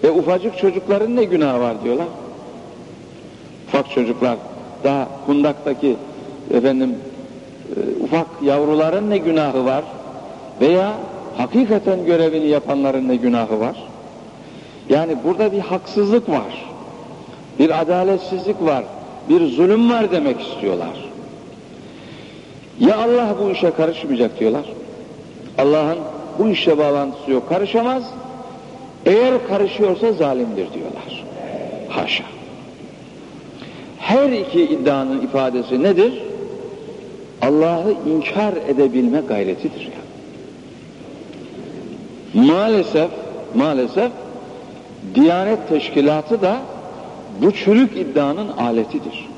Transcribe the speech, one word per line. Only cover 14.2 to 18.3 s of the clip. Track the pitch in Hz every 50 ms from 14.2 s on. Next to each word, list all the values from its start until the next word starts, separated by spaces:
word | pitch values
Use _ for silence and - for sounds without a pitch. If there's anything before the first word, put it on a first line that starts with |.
| - - - - - - - - - - - - - -
Yani | 127 147 165 165 156 123 113
burada | 160 185 175 220 214 190
bir | 202
haksızlık | 185 - 185 185 - - - 214 208 202 214 240 - -
var, | 160 131 107 92 - - - - - - - - - - - - - - - - - - - - - -
bir | 139 160 156 156
adaletsizlik | 160 156 175 180 185 190 196 180 185 -